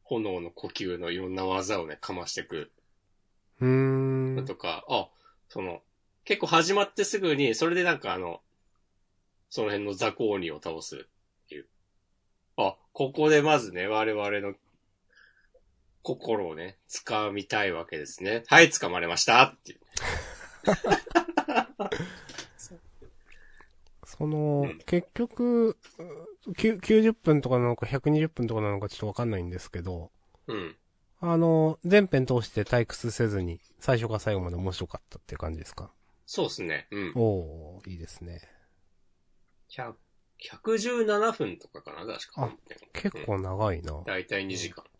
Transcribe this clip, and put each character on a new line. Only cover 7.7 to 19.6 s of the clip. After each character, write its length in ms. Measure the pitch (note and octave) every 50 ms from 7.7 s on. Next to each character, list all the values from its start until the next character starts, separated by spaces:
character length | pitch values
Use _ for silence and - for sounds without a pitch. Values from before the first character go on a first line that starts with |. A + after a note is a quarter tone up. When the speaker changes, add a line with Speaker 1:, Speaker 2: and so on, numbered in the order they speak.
| F3
Speaker 1:
で 80 | F#3 F3
な 100 | F3 D#3
ん 60 | -
か 140 | - G2+ F#2
あ 40 | F#2
の、 220 | F2+ E2+ E2+ - _ _ _ _ _ _ _ _ _ _ _ _ _ _ _ _ _ _ _ _ _ -
そ 120 | - - A2
の 60 | G#2
辺 160 | G#2 G2+ G#2
の 80 | G2+ G2
雑 200 | F#2 A#2 G#2+ -
魚 120 | - B2 G#2+
鬼 200 | G2+ G2 F2 D#2+
を 80 | D2+ D2+
倒 200 | - E2 D#2+ D#2+
す 140 | - - D2
っ 20 | C2 - _ _ _ _ _ _ _ _
て 80 | - D2+
い 60 | D2
う。 60 | - _ _ _ _ _ _ _ _ _ _ _ _ _ _ _ _ _ -
あ、 200 | - G#2 F#2+ - _ _ _ -
こ 180 | - C#3 C3 -
こ 160 | D#3+ D3+ D3+
で 120 | D#3 D3
ま 180 | C#3+ D#3 D3+ C#3
ず 120 | A#2 G2
ね、 140 | F2 F2+ F#2
我 240 | G2+ G#2+ G#2+ A2 A2
々 280 | G#2+ G#2 G2+ G2+ G#2 G2+
の 160 | G2+ G2+ G2 _ _ _ _ _ _ _ _ _ _ _ _ - - _ _ _ _ _ _ - _ _ _ _ _ _ _ _
心 480 | - - B2+ A2+ - A#2 A2+ G#2 F#2+ E2
を 60 | D#2+
ね、 240 | D#2 F2 F#2+ G2 _ _ -
掴 420 | - - - - A2+ G#2+ G#2+ G#2
み 140 | G2 G2+ G2
た 180 | - A2+ G#2+ G2+
い 60 | G2
わ 140 | E2+ E2 E2
け 120 | - E2+
で 80 | D2+ C#2+
す 160 | - - - F#2
ね。 200 | G2 A2 A#2 A2+
「は 140 | - C#3+ D#3+
い、 80 | E3+ D3
掴 200 | - - - F2+
ま 100 | F2 F2+
れ 80 | E2+
ま 100 | E2+ E2+
し 80 | E2+ -
た」 180 | - A#2 B2+ C#3
っ 140 | - -
て 160 | _